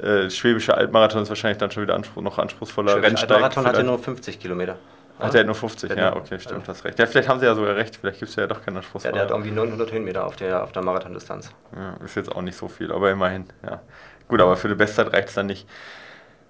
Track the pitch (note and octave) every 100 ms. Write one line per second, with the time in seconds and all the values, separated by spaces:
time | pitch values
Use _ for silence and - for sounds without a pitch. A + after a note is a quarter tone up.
0 | - G#2 F#2 F#2 A#2+ A2+ - - A2 A2
1 | G#2+ A2 G2+ G#2+ A2 G#2 G2+ - G2+ F#2
2 | G#2+ - G2+ - - - A2 - G#2 G2+
3 | G2 A2 - B2+ C3 C3+ B2+ A#2 B2 B2
4 | - B2 - F2+ F#2 F2+ F2+ F2+ - -
5 | - - G#2+ A#2 G#2+ A2 A#2 - G2+ F#2+
6 | F#2 F2+ - F#2 - G2 - F2+ - -
7 | A3 - - C3 B2+ A2 G#2 G2+ A2 -
8 | G2 - G#2+ - G2+ G#2 - F#2+ F#2 -
9 | - G2+ G2+ A2+ G#2+ G#2+ A#2 A2 A2+ A2
10 | G2+ F#2 F#2 - F#2+ F#2 G2 - F#2 F#2
11 | E2+ F#2+ - G2+ - - _ - F#2+ F2+
12 | - - F#2+ - F#2 F2+ F2 - F2 F2
13 | G2 G2 F#2 F#2+ F#2 - - - - -
14 | - - - A#2 F2+ F#2 G#2 G2+ G#2 -
15 | G#2+ F#2 G2 - G2 G2 - - - -
16 | - - - _ _